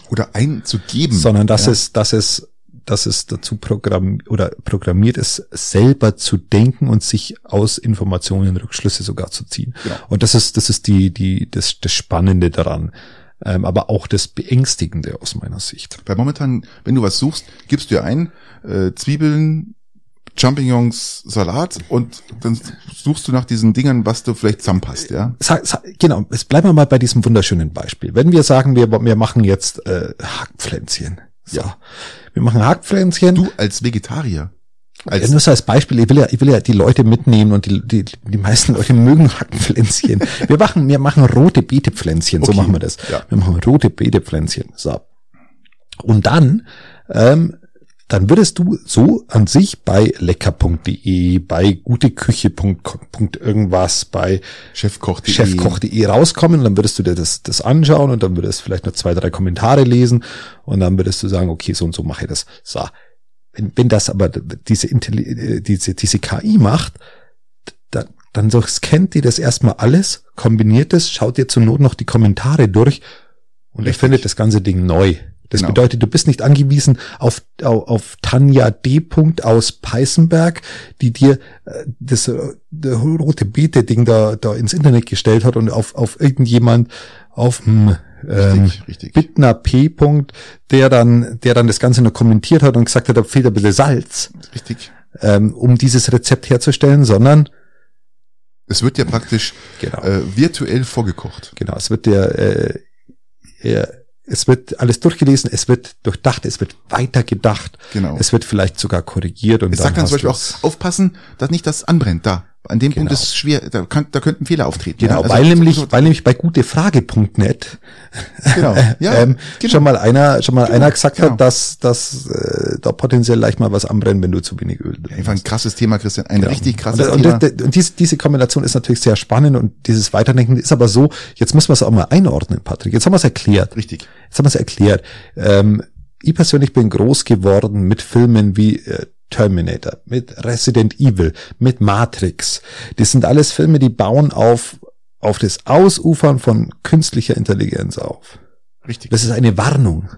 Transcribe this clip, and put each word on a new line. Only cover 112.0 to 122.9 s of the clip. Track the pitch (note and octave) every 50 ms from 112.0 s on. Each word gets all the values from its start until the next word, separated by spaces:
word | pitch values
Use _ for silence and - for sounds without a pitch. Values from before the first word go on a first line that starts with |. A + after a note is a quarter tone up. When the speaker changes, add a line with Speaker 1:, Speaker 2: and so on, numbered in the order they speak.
| C3 G#2 E2+ E2 -
Speaker 1:
da. | G#2+ F#2 F2+ - _ _ _ -
An | - - A2+
dem | C3 C#3+ D3
Punkt | - D#3 -
Speaker 2:
Genau. | C#3+ C3
Speaker 1:
ist | -
es | - -
schwer, | - - D3 D3+ - - -
da | - A2 F2
kann, | - - D3 D3 -
da | - C#3
könnten | - D3+ - - C#3
Fehler | - E3+ D3 -
auftreten, | - - - - F2 - -
Speaker 2:
Genau, | A2+ G#2+ G2+
Speaker 1:
ja? | D#2+ F2
Also | F#2 G2
Speaker 2:
weil | A2+ C#3+
nämlich, | E3 F3 E3+ E3 E3 D3
Speaker 1:
so | D3+ C#3+ -
Speaker 2:
weil | - A#2+
nämlich | C#3+ D#3+ D#3 - -
bei | C3 B2+
gutefrage | - - E3+ - C3 A#2+ - - D3+ F3 G3+ D#3 B2+
punkt | F#2 - - A2 G#2 G2+ -
net | - G2+ G#2+ - - - - - - _ - - - - - -
<laughs> | - - - - - - C#3 B2+
Speaker 1:
Genau, | F#3 E3 C3+ G2+ - B2+ A2 A#2 -
ja, | C#3+ - -
Speaker 2:
ähm, | A#2 A#2+ C3 B2+ - - - - -
Speaker 1:
genau. | - A3+ -
Speaker 2:
schon | D3+ C#3+
mal | C#3+ B2+
einer, | G2 G#2 A2+ B2 C#3 C#3+ C#3+ C3+ A#2
schon | - - B2+
mal | B2+ A#2+
Speaker 1:
Genau, | A#2 A#2
Speaker 2:
einer | A#2+ C#3 D3
gesagt | - - - C#3+ -
Speaker 1:
genau. | - E3+ D3
Speaker 2:
hat, | A#2+ A2
dass, | C3 B2+ - - - - - -
dass, | - B2 A#2+ - - - C3+ C3 C3
äh, | - - - - - - - - G1+ - -
da | - -